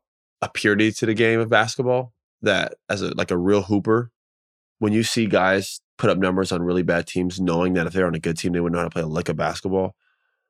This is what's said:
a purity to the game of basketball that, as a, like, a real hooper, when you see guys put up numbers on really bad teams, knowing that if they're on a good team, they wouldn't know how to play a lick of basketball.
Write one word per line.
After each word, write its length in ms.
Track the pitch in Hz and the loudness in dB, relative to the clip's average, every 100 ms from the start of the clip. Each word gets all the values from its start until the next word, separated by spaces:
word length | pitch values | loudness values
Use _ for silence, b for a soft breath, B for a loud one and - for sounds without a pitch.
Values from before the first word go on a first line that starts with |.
| _ _ _ _ | _ _ _ _
a 80 | - | -8
purity 440 | - 107 104 110 | -2 2 4 2
to 140 | - 110 | 2 0
the 80 | |
game 260 | 107 113 113 | 2 2 2
of 80 | 113 | 2
basketball 640 | 110 113 - 123 127 123 _ _ _ | 2 2 -2 0 -2 -4 _ _ _
that, 320 | 107 95 - - - | 0 0 -2 -8 -6
as 140 | 98 | -4
a, 60 | 92 | -4
like, 160 | - 92 | -4 -2
a 40 | 90 | 0
real 240 | 90 101 | 2 2
hooper, 500 | 92 104 110 110 120 _ _ _ _ _ _ _ | 2 0 2 0 0 _ _ _ _ _ _ _
when 140 | 107 | 0
you 100 | 107 | 2
see 240 | 110 120 110 | 0 0 2
guys 540 | 95 92 98 98 - - - | 2 4 2 -2 -10 -18 -2
put 140 | 110 | 0
up 80 | 90 | 2
numbers 320 | 92 92 92 | 2 0 0
on 100 | 90 | -2
really 200 | 87 90 | 0 0
bad 240 | 85 85 85 | 2 0 -2
teams, 340 | 95 90 92 | -4 -4 -2
knowing 340 | 90 82 92 | 0 2 2
that 120 | 90 82 | 0 0
if 60 | |
they're 140 | 95 90 | 0 0
on 80 | |
a 40 | 82 | 0
good 180 | 85 82 | -4 -4
team, 160 | 92 | -2
they 80 | 87 | -2
wouldn't 140 | 85 | 0
know 60 | 85 | -2
how 80 | 82 | -2
to 20 | |
play 120 | 85 | -4
a 40 | 80 | -4
lick 220 | 80 87 | -4 -4
of 80 | 76 | -2
basketball. 580 | 78 78 95 95 92 - _ _ _ _ | -4 -4 -4 -2 -4 -8 _ _ _ _